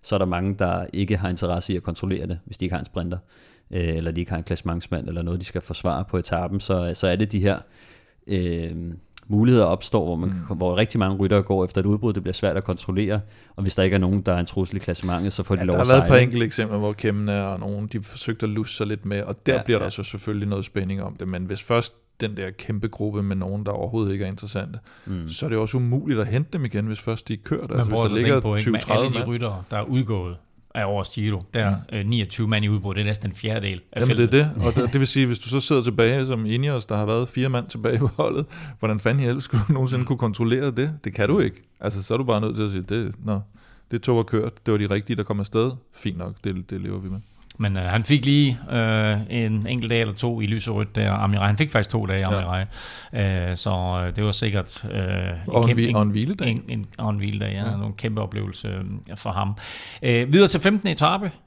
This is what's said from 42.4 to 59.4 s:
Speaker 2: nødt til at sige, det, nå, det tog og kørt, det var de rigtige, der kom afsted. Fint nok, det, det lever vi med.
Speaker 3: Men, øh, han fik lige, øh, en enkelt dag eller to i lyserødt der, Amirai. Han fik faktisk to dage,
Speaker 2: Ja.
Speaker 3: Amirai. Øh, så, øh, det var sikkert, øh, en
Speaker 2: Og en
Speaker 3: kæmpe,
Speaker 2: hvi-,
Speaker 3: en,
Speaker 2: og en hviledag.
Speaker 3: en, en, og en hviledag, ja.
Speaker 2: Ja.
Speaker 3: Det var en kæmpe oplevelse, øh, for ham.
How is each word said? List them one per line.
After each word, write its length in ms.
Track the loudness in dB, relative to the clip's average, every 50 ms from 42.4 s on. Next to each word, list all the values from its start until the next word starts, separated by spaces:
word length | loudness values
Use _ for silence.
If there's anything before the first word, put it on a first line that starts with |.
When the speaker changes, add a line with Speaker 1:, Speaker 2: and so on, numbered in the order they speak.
Speaker 2:
nødt 140 | 2 0 -2
til 80 | -2 -2
at 80 | -2
sige, 120 | -2 -4 -4
det, 320 | -4 -4 -4 -2 -4 -8 -8 -4
nå, 160 | -4 -2 -2 -4 -8 _ -20 -20 -20 -20 -20 -12 _
det 100 | -6 -4
tog 160 | 0 2 2
og 80 | 2 2
kørt, 400 | 2 0 0 0 -2 -6 -6 _
det 60 | 0
var 60 | 2
de 80 | 2 2 2
rigtige, 280 | 0 0 0 -2 -4
der 60 | -4 -2
kom 160 | -2 -2 -2
afsted. 320 | -2 0 0 0 0 0 -2 -6 -14 _ _
Fint 220 | -8 -6 -6 -6
nok, 180 | -4 -8 -10 -10 -8 -6
det, 260 | -6 -6 -6 -6 -8
det 120 | -8 -8
lever 180 | -6 -6 -6 -6
vi 100 | -6 -8
med. 100 | -8 -10 -10 -14 -20 -20 -20 -20 -6 -2
Speaker 3:
Men, 180 | 0 0 0
øh, 60 | 0 0
han 200 | 0 0 0 4
fik 220 | 4 4 4 6
lige, 340 | 4 4 6 6 4 2 -2 -4 -4
øh, 460 | 0 0 2 2 2 2 2 2 2 0 -2 -2
en 380 | -2 -2 0 0 0 0 0
enkelt 220 | -2 -2 -2 -2 0
dag 120 | 0 2
eller 120 | 2 0 -2
to 280 | -2 -2 -2 0 0
i 60 | 0
lyserødt 480 | 0 0 -2 -2 -2 -2 -2 -2 -2 0
der, 160 | 0 2 2 2
Amirai. 340 | 2 2 2 2 4 4
Han 100 | 2 4
fik 140 | 2 2 2
faktisk 180 | 2 2 2 2
to 160 | 0 -2 0
dage, 140 | 0 0 0 0 2
Speaker 2:
Ja. 40 | 0
Speaker 3:
Amirai. 240 | 0 0 0 -2 -2 -2 -4 -8 -12 -12 -12 -14 -14 -16 -8 -2 0 0 2 2 0 0 -2
Øh, 40 | -2
så, 480 | -2 -2 0 0 0 0 0 0 0 -2
øh, 80 | -2 -2
det 80 | 0 0
var 80 | 0
sikkert, 540 | 0 0 0 0 0 -2 -2 -4 -8 -12 -10
øh, 60 | -6 -4
en 100 | -4 -2 -2 -2 -2 -2 -4 -6 -6 -6
Speaker 2:
Og 140 | 0 2 4
en 60 | 4
Speaker 3:
kæmpe, 140 | 6 4 4
Speaker 2:
hvi-, 80 | 2 2
Speaker 3:
en, 60 | 4
Speaker 2:
og 60 | 4
en 80 | 4 4
hviledag. 380 | 2 0 0 0 -2 -2 0 -2
Speaker 3:
en, 120 | -2 -2 -4 -6
en, 160 | -6 -6 -6 -8 -8
og 120 | -6 -2 -2
en 80 | -2
hviledag, 360 | 0 -2 -2 -2 -2 -4 -4 -4
ja. 100 | -4 -2
Speaker 2:
Ja. 60 | -2
Speaker 3:
Det 80 | -2 -2
var 60 | -4
en 60 | -6 -6
kæmpe 280 | -4 -4 -4 -4 -2
oplevelse, 460 | -4 -4 -4 -6 -6 -6 -8 -8 -8
øh, 500 | -8 -6 -6 -6 -8 -10 -12 -12 -14 -16
for 120 | -10 -8 -4
ham. 240 | -2 -2